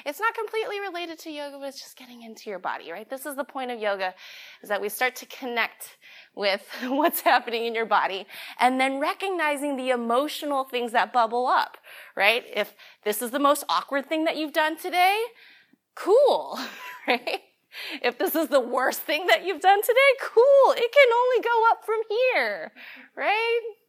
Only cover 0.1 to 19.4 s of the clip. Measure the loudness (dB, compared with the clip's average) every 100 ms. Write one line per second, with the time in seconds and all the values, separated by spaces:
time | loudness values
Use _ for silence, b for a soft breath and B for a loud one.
0.1 | -4 -4 -4 -6 -6 -6 -6 -8 -8 -10
1.1 | -12 -12 -10 -12 -10 -12 -12 -18 -20 -20
2.1 | -20 -20 -16 -12 -8 -6 -8 -10 -14 -12
3.1 | -10 -10 -8 -8 -8 -8 -4 -2 -2 -4
4.1 | -8 B B B B -6 -4 -4 -2 -4
5.1 | -4 -14 -12 -6 -2 -2 -6 -20 -20 B
6.1 | B B -4 -2 -2 -6 -10 -4 0 2
7.1 | 2 2 2 2 -4 -2 -2 0 2 0
8.1 | -4 -10 B B B 2 4 0 0 -4
9.1 | -4 -4 -2 -2 -2 -4 -4 -2 -2 0
10.1 | 0 0 -4 -4 -4 -2 -4 -2 0 0
11.1 | 2 0 0 0 0 -2 -6 -20 B B
12.1 | 0 2 2 -2 -6 -6 -8 B B -4
13.1 | -4 -2 2 2 2 0 -2 -2 -6 -4
14.1 | -2 -2 -2 -4 -2 -2 -2 -4 2 2
15.1 | 2 -4 -10 B B B B _ -6 2
16.1 | 6 6 4 -2 -8 -10 B B B -2
17.1 | -2 -2 -10 _ _ _ B B -6 -4
18.1 | -2 -2 -2 2 2 2 0 -2 -2 -4
19.1 | -2 2 0